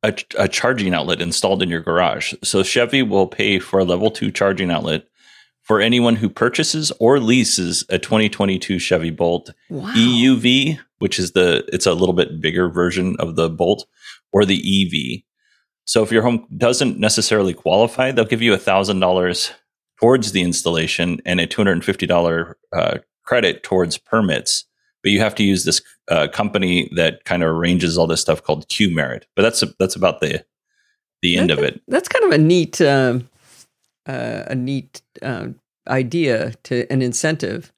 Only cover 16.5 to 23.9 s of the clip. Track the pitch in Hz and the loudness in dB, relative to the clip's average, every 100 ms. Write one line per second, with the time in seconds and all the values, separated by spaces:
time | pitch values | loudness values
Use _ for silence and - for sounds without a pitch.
16.5 | - 120 127 135 110 104 - - 107 95 | 0 0 2 0 0 0 0 2 2 2
17.5 | 80 - 92 120 - 131 127 107 113 117 | -2 0 4 2 2 0 0 0 2 2
18.5 | 95 - 95 98 95 92 92 90 87 - | 2 2 2 2 2 2 2 0 -2 -6
19.5 | - _ _ _ _ 113 131 107 98 87 | -10 _ _ _ _ 4 4 2 0 0
20.5 | 82 85 82 80 - 87 85 - 90 82 | -2 -2 -2 -2 -2 -2 -4 -2 -2 -2
21.5 | - 101 87 - 95 92 87 85 82 82 | 0 0 0 -2 -4 0 2 2 0 -6
22.5 | - _ 85 82 - _ _ - 123 98 | -12 _ -4 -2 -4 _ _ -2 0 0
23.5 | 80 - 92 87 | -2 -2 0 0